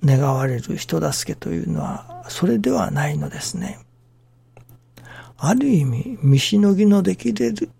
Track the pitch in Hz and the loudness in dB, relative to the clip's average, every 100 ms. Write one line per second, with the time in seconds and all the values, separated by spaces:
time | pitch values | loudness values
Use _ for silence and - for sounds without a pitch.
0 | 143 131 139 135 135 123 - - - 165 | 2 4 2 0 -2 -4 -6 -8 -4 -2
1 | 156 - - - - 165 - 160 - 196 | -2 -4 -8 -10 -6 -6 -4 -4 -6 -8
2 | - - - - 185 233 254 262 160 143 | -14 -18 -14 -4 0 0 0 0 -2 -2
3 | 147 147 143 147 - - 190 - - _ | -2 -4 -6 -10 -10 -8 -10 -12 -20 _
4 | _ _ _ _ _ - - - _ - | _ _ _ _ _ -20 -20 -20 _ -20
5 | - - - - 143 247 277 185 135 120 | -20 -20 -20 -4 0 2 2 2 2 -2
6 | 240 233 139 139 - 208 202 190 208 202 | -6 0 4 4 4 4 4 4 4 4
7 | 185 185 233 214 233 214 - _ | 2 0 -2 0 -2 -2 -8 _